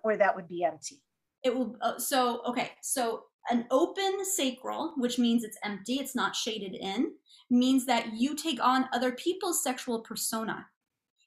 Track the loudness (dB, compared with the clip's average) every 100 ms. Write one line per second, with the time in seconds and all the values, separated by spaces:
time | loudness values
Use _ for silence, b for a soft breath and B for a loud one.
0 | 0 4 4 2 -4 -2 -2 -2 -10 -16
1 | _ _ _ _ 0 0 -2 -2 -4 -2
2 | 0 2 2 0 -2 -2 -4 -6 -6 -2
3 | -2 -2 -8 _ -2 0 2 4 4 2
4 | -2 0 -2 0 0 -2 -4 -4 -4 -2
5 | -2 2 4 2 0 -6 -8 -6 -4 -4
6 | -2 -2 -2 -2 -4 -4 -6 -6 -4 -2
7 | -2 -4 b b 2 4 6 4 4 0
8 | 0 0 0 0 -2 2 4 4 2 0
9 | 0 0 -2 0 0 0 -2 -2 -2 -4
10 | -4 -6 -4 -2 -2 -6 -10 _ _ _
11 | _ _